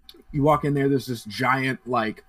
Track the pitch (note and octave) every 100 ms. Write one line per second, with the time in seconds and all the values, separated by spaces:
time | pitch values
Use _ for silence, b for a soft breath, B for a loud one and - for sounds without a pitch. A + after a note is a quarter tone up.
0 | - - - D3+ C#3+ D3 D3 C#3+ C#3 C#3
1 | B2+ A#2 G#2+ G2+ B2+ C3 C3 B2 A#2+ B2
2 | A2 -